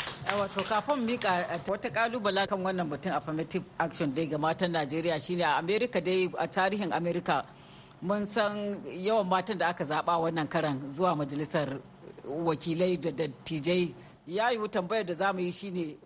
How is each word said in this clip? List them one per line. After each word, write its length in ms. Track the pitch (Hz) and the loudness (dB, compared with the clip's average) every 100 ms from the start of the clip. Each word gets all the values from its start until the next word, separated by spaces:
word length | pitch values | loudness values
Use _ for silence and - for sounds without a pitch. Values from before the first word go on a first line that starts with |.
| - - 143 | -8 -6 -2
Yawa, 200 | 202 196 | 0 0
to 100 | 196 | -2
kafin 420 | 185 214 233 294 226 | 0 0 2 2 0
mika, 240 | 240 208 | 0 2
a, 300 | 180 175 170 165 | 2 0 -2 -2
wata 200 | 196 - | -4 -2
kalubala 560 | 202 233 240 202 196 196 | 0 0 2 2 2 2
kan 100 | 196 | 0
wannan 300 | 185 185 165 | 0 0 -2
batun 220 | 143 185 147 | -4 -2 -2
affirmative 480 | 160 156 165 185 180 - | -2 -4 -2 -4 -4 -2
action 320 | 165 - 156 | -2 0 -2
dai 120 | 131 160 | 0 0
ga 120 | 147 | 0
matan 340 | 156 170 180 | 0 2 0
Najeriya 480 | 165 143 156 170 156 | 0 0 0 0 0
shine 180 | - 180 | 0 0
a 160 | 160 139 | 2 2
America 420 | 165 214 240 185 | 2 0 0 0
dai, 280 | 165 185 180 - | 2 2 2 0
a 80 | 170 | -2
tarihin 440 | - 190 202 185 - | 2 2 2 0 0
America, 500 | 170 175 180 147 - - - - - - | 0 0 0 0 -2 -10 -20 -20 -20 -6
mun 240 | 175 208 202 | -2 0 0
san 540 | - 208 208 208 196 139 | 2 2 0 -4 -6 -8
yawan 420 | 175 190 220 185 | -4 2 2 4
matan 300 | 185 180 190 | 2 2 0
da 120 | 170 | 0
aka 160 | 175 147 | 0 -2
zaba 320 | 151 151 170 | 0 2 2
wannan 320 | 165 165 151 | 2 0 0
karan 300 | 170 156 135 139 | 2 2 0 -4
zuwa 260 | 139 185 151 | 0 2 2
majalisar 640 | 139 139 151 165 139 135 - - - - - | 0 -4 -2 0 0 -4 -10 -18 -20 -14 -8
wakilai 720 | 151 165 156 170 160 185 180 | -2 0 0 0 2 2 2
da 120 | 170 | 0
dattijai. 840 | 151 151 131 - 160 147 180 175 - - - - | -2 -4 -6 -6 -2 2 2 2 -2 -18 -18 -6
Ya 220 | 185 233 | 0 2
yiwu 160 | 233 214 | 2 0
tambayar 380 | 214 180 220 180 | 0 0 0 0
da 80 | 160 | 0
zamu 240 | 196 185 | 2 2
yi 120 | 180 | -2
shine 460 | 175 196 180 160 147 | -2 -4 -4 -4 -8